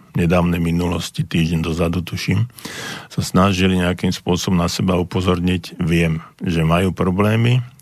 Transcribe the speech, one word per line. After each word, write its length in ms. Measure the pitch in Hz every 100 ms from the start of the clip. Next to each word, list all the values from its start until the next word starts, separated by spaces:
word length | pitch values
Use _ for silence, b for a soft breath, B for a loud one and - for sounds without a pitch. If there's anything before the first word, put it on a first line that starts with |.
| B -
nedávnej 400 | 85 90 87 85
minulosti, 640 | 85 85 87 87 - -
týždeň 400 | - 87 80 82
dozadu 400 | 82 80 85 87
tuším, 480 | 82 90 - 98 120 B B B B B B
sa 140 | -
snažili 560 | - 92 98 92 95 92
nejakým 320 | 87 90 92
spôsobom 480 | - - 90 - 90
na 80 | 87
seba 320 | - 98 90
upozorniť, 800 | 87 95 92 90 87 90 - -
viem, 400 | 82 85 82 80 - -
že 240 | 92 82 80
majú 240 | 85 95
problémy, 720 | 82 95 92 104 113 117 123 - -